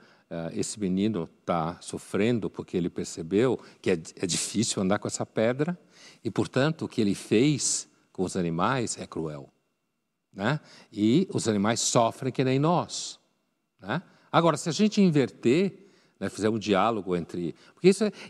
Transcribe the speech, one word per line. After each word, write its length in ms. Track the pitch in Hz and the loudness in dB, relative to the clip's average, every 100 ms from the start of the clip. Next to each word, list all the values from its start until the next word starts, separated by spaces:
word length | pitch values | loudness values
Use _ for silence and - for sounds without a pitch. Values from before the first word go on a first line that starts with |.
| _ _ - | _ _ -12
eh, 220 | 82 82 | -8 -8
esse 240 | - 95 - | -6 -6 -4
menino 520 | 98 92 104 104 80 _ - | -2 0 0 -2 -6 _ -4
tá 320 | 87 80 85 | -2 -2 -6
sofrendo 680 | - - - 95 110 120 92 | -10 -12 -8 -2 0 0 -4
porque 260 | - 85 95 | -8 -6 -2
ele 140 | 87 | -2
percebeu 680 | - 87 - 80 98 127 110 - - | -4 -10 -8 -2 2 2 0 -6 -8
que 100 | - | -2
é, 20 | 90 82 - | -2 -2 -6
é 100 | 95 | -4
difícil 540 | 80 - 101 - - | -2 -2 -2 -2 0
andar 180 | 95 104 | 0 0
com 80 | 113 | -2
essa 180 | - 113 | -8 -6
pedra 540 | - 113 131 151 180 _ _ - - | -2 0 0 -4 -6 _ _ -20 -10
e, 80 | 117 | -8
portanto, 540 | 101 101 - 143 160 | -2 -2 2 0 0
o 60 | 104 | -6
que 100 | - | 0
ele 160 | 104 95 | 0 0
fez 720 | - 110 143 139 - - - _ _ - | 2 4 4 2 -2 -4 -6 _ _ -6
com 60 | |
os 120 | 92 98 | -4 -2
animais 640 | 85 82 98 131 110 - | -2 0 0 0 -4 -6
é 80 | 92 | -10
cruel, 420 | - 80 73 67 _ _ _ _ _ _ _ _ | -8 -8 -8 -14 _ _ _ _ _ _ _ _
né? 260 | - 104 151 - - - | -6 -2 -2 -6 -20 -14
E 380 | 101 104 143 196 | 0 4 4 2
os 160 | 120 - | -2 0
animais 320 | 104 104 120 | 2 2 0
sofrem 540 | - 127 113 - 131 | 2 2 2 0 -8
que 100 | 120 | -2
nem 140 | 131 131 | 0 2
nós, 640 | 151 170 110 - - - _ _ _ _ _ _ | 2 0 -2 -8 -12 -14 _ _ _ _ _ _
né? 220 | 95 131 - _ _ | -6 -6 -6 _ _
Agora, 260 | 147 170 143 | 2 4 2
se 100 | - | -2
a 40 | |
gente 280 | 151 208 208 | 0 2 4
inverter, 880 | 190 147 120 - 117 147 196 - - _ _ - | 4 4 2 0 2 4 2 -4 -20 _ _ -8
né, 80 | 95 | -8
fizer 220 | - 107 | -2 0
um 80 | 110 | 0
diálogo 580 | 101 95 107 113 92 87 | 2 2 4 0 -2 -2
entre, 400 | 80 90 85 - - _ | -4 -6 -6 -8 -16 _
porque 140 | 180 | 4
isso 140 | 196 | 4
é, 80 | 214 - - | 0 -4 0